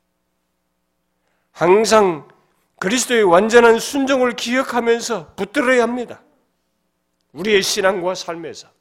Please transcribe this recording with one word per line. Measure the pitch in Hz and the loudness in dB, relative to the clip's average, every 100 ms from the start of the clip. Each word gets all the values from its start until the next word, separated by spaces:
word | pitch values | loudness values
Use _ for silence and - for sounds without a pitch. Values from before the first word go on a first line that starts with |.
| _ _ _ _ _ _ _ _ _ _ _ _ _ _ _ | _ _ _ _ _ _ _ _ _ _ _ _ _ _ _
항상 | - 165 202 214 220 190 151 - _ _ _ _ _ | -4 2 2 4 2 2 -2 -12 _ _ _ _ _
그리스도의 | 185 247 - 240 | -4 -4 0 0
완전한 | 202 170 220 240 233 226 | 4 4 4 6 6 4
순종을 | - 285 269 269 247 - | -2 -4 -2 0 -2 -4
기억하면서 | 233 254 262 240 233 233 233 208 151 - | -4 -4 -2 -4 -2 -2 -2 -8 -10 -10
붙들어야 | 196 294 247 254 | -6 -2 0 0
합니다. | 233 247 233 - _ _ _ _ _ _ _ _ _ _ _ | 0 -4 -10 -16 _ _ _ _ _ _ _ _ _ _ _
우리의 | 135 202 202 | -8 0 0
신앙과 | 185 214 190 202 175 185 | 0 0 0 0 -4 -6
삶에서. | - 170 156 101 - _ | -10 -12 -14 -16 -20 _